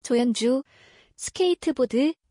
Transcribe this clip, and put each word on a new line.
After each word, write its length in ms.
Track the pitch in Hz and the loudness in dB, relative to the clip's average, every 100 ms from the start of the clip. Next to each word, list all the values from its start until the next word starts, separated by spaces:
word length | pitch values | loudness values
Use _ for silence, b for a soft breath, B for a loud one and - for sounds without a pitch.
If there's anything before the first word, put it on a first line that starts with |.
조현주, 600 | - 240 247 220 226 262 - b b b b b | -2 0 0 0 0 0 -4 b b b b b
스케이트보드 960 | - - 370 349 - 277 247 226 294 320 _ | -8 -2 0 0 -2 0 0 2 0 -2 _